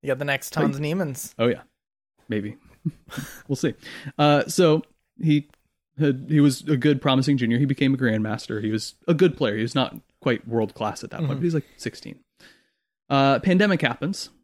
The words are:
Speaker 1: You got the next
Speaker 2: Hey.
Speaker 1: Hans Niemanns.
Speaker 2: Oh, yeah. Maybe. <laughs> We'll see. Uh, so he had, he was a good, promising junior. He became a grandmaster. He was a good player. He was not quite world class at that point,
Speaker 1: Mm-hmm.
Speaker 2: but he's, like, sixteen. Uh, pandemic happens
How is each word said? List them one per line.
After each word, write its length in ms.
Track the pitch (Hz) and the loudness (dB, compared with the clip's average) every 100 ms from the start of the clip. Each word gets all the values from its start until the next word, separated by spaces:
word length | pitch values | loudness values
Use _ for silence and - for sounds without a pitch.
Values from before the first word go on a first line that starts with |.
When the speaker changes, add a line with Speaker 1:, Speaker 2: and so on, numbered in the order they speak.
Speaker 1:
You 60 | - | -4
got 120 | 131 | -4
the 60 | 143 | -2
next 280 | 139 - | -4 -4
Speaker 2:
Hey. 100 | - | -2
Speaker 1:
Hans 160 | 151 139 | -2 -2
Niemanns. 520 | 151 175 160 131 - - | -4 -4 -4 -6 -14 -2
Speaker 2:
Oh, 80 | 117 | -2
yeah. 140 | - - _ _ _ _ _ _ | -2 -8 _ _ _ _ _ _
Maybe. 300 | 107 104 - _ _ 165 | -6 -6 -12 _ _ -10
<laughs> 60 | - - - - - - | -10 -16 -14 -14 -18 -8
We'll 80 | 139 | -2
see. 200 | 151 - - - 135 - | -2 -4 -16 -16 -14 0
Uh, 260 | 147 147 - | 4 4 2
so 320 | - 175 156 - _ _ - | 2 4 4 -2 _ _ -4
he 300 | 160 151 143 _ _ _ _ - | 2 2 0 _ _ _ _ -2
had, 280 | 147 131 139 | 0 0 0
he 140 | 151 | 4
was 220 | 143 131 | 4 2
a 120 | 147 143 | -2 2
good, 260 | 151 139 | 2 2
promising 360 | 143 131 131 139 | 2 2 2 2
junior. 200 | 117 120 | 2 2
He 60 | 139 | 0
became 280 | 135 135 | 2 0
a 40 | 135 | 2
grandmaster. 640 | 127 110 107 107 - 107 | 0 0 -2 -6 -6 -6
He 100 | 107 | -2
was 240 | 110 - _ - | -4 -6 _ 0
a 60 | |
good 240 | 165 180 135 | 4 4 2
player. 180 | 123 107 | -2 0
He 60 | |
was 140 | 117 139 | -2 0
not 200 | 123 - _ _ | -2 -4 _ _
quite 240 | 143 117 - | -2 -2 -2
world 260 | 113 107 | -2 -2
class 280 | - 107 95 | -4 -6 -6
at 80 | - | -12
that 60 | - | -6
point, 100 | 151 | -6
Speaker 1:
Mm-hmm. 80 | 139 | -2
Speaker 2:
but 40 | |
he's, 100 | 170 | -2
like, 120 | 160 - _ | -2 -6 _
sixteen. 420 | - - - - _ _ - _ _ _ _ _ _ | -12 -10 -18 -18 _ _ -20 _ _ _ _ _ _
Uh, 300 | 139 139 131 | 2 2 2
pandemic 420 | 190 180 208 180 | 2 4 4 2
happens 500 | 127 120 151 196 - _ | 0 -2 -6 -6 -12 _